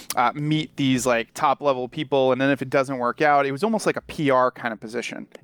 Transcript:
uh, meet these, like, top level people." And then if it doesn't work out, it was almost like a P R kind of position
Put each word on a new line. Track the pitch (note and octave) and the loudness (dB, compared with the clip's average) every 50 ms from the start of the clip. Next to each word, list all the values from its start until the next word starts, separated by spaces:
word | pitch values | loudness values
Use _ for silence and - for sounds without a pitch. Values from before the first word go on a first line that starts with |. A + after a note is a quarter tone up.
| - - - | -12 -6 -2
uh, | - B2 A#2+ G#2+ | 0 0 0 0
meet | D3 D3 D3+ D#3 D#3 D3+ - - | -2 -2 0 0 0 -2 -4 -4
these, | - C#3 C3 C3 B2 A#2 | -2 0 2 2 2 2
like, | B2+ A#2+ A#2 A2+ - - | 0 0 0 -2 -4 -6
top | - D#3 C#3+ B2+ - | -2 0 0 0 2
level | C#3 C#3+ C3 B2+ B2+ A#2+ | 2 0 0 0 -2 -8
people." | - D#3 D3 C3+ C#3+ C3+ C3 C3 | -6 -8 -6 0 2 2 4 4
And | B2+ B2+ | 2 2
then | C3+ C#3 | 2 2
if | C#3 B2 | 0 0
it | C3+ C3 | -2 0
doesn't | C#3+ C#3 C3+ C3+ C#3 B2 | 0 0 0 0 -2 -4
work | A#2+ A#2+ A#2 - | -2 -2 0 2
out, | D#3 D3 D3 C#3+ C#3 | 2 4 4 4 2
it | C#3 | 0
was | C#3 C3+ G3 | -2 -2 -2
almost | A3+ A3+ G3+ - | -2 -2 0 0
like | E3+ C#3+ | -2 -2
a | - | -4
P | - - - - D3+ C3+ | -6 -10 -6 -2 0 2
R | C3 B2+ B2+ B2 | 4 4 4 2
kind | - - - A#2 | 0 -4 -6 -8
of | A2 - | -8 -8
position | - G#2+ A2+ A#2+ G#2+ - - - - - - - | -10 -10 -8 -8 -8 -8 -10 -12 -14 -16 -18 -12